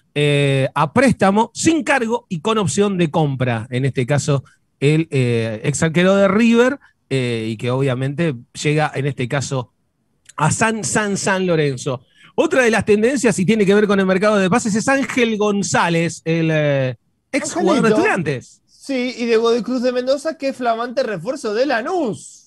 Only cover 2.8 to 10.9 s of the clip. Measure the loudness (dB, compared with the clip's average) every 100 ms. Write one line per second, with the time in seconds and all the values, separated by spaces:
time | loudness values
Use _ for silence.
2.8 | 0 0 0 0 0 0 -2 -4 -4 -4
3.8 | -2 -2 -2 -2 0 -2 -4 _ _ -2
4.8 | 0 2 0 0 0 0 -2 -4 -4 -2
5.8 | 0 2 2 4 4 4 4 4 2 0
6.8 | _ _ -6 -2 -2 -4 -4 -4 -4 -2
7.8 | -2 -2 -4 -2 -2 -4 -10 -4 0 0
8.8 | 0 -2 -4 -4 -4 -4 -4 -6 -8 _
9.8 | _ _ _ _ _ -2 -2 2 0 -2
10.8 | -2